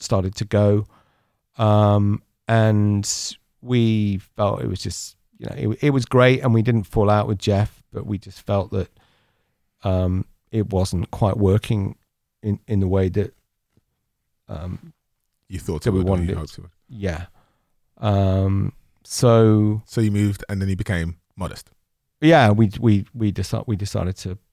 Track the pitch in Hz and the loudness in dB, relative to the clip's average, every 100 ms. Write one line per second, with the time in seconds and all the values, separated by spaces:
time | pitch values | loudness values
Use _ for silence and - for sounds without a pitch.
0 | - 104 92 98 104 104 104 104 104 _ | -4 -2 -2 -6 -2 2 2 2 -2 _
1 | _ _ _ _ _ - 110 107 104 104 | _ _ _ _ _ -2 2 4 4 4
2 | 101 104 - _ - 113 110 107 104 101 | 2 -2 -6 _ -2 2 2 2 2 0
3 | 101 - - - _ _ 123 123 113 110 | -2 -6 -10 -14 _ _ -2 0 2 2
4 | 104 95 - - 101 - - 95 - 90 | 0 -4 -8 -4 -2 -2 -6 -6 -8 -10
5 | - - _ - 113 - 110 117 147 135 | -14 -20 _ -16 -12 -6 -4 -2 0 0
6 | 120 123 127 131 131 113 113 117 95 - | 2 4 4 4 2 2 2 0 -2 0
7 | 101 104 104 101 - 98 107 - _ 104 | 2 2 0 -4 0 0 0 -6 _ -12
8 | 104 101 98 - - 101 92 101 90 _ | -8 -8 -10 -14 -6 -4 -4 -6 -8 _
9 | _ _ _ _ _ _ _ _ 101 92 | _ _ _ _ _ _ _ _ -4 0
10 | 92 92 - _ _ 113 104 92 95 90 | 0 -2 -6 _ _ -4 -2 -2 -2 -2
11 | - - 104 110 101 127 - 110 101 - | -6 -2 -2 2 2 2 0 -4 -4 -8
12 | _ _ _ _ 107 101 - 104 95 95 | _ _ _ _ -6 -6 -4 -2 0 0
13 | 95 95 98 - _ _ _ _ _ _ | 0 -2 -6 -8 _ _ _ _ _ _
14 | _ _ _ _ - 92 90 92 - - | _ _ _ _ -16 -12 -10 -12 -14 -20
15 | _ _ _ _ _ 92 - 80 - 92 | _ _ _ _ _ -12 -6 -4 -2 0
16 | 90 95 82 80 76 - - _ _ 117 | 2 0 0 -4 -8 -14 -20 _ _ -10
17 | 98 80 90 _ _ _ _ _ _ - | -8 -8 -12 _ _ _ _ _ _ -8
18 | 110 98 98 95 95 98 98 - _ _ | -2 0 2 0 0 0 -4 -8 _ _
19 | - - 123 113 110 107 107 107 - - | -14 0 4 6 6 4 2 -2 -6 -2
20 | 110 101 104 101 - 98 98 92 - 90 | 0 2 0 -2 -6 -6 -4 -4 -4 -4
21 | 82 85 _ - 90 - - _ _ _ | -4 -8 _ -12 -12 -12 -20 _ _ _
22 | _ _ 156 160 113 104 110 101 117 101 | _ _ 4 6 6 4 2 2 2 2
23 | 98 - 107 98 98 113 - 101 101 101 | 0 -4 -4 -2 -4 -6 -4 -6 -4 -4
24 | 87 92 98 95 _ | -6 -6 -10 -12 _